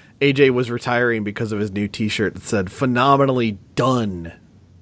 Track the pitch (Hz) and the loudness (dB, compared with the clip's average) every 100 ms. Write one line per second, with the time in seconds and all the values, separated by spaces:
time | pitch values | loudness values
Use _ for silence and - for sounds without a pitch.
0 | - - 143 131 135 123 120 120 - 120 | -16 -2 0 4 4 4 -2 -4 -2 0
1 | 123 113 104 101 113 104 107 98 101 - | 2 0 -4 -6 -4 -4 -4 -4 -4 -4
2 | 107 - 110 - - 107 92 - 135 123 | -4 0 -2 -4 -4 -2 -2 -4 -2 2
3 | 135 139 135 127 113 98 - - 127 127 | 4 4 4 2 -2 -4 -8 -2 0 0
4 | 110 90 85 - - _ - - | -2 -6 -10 -16 -20 _ -20 -20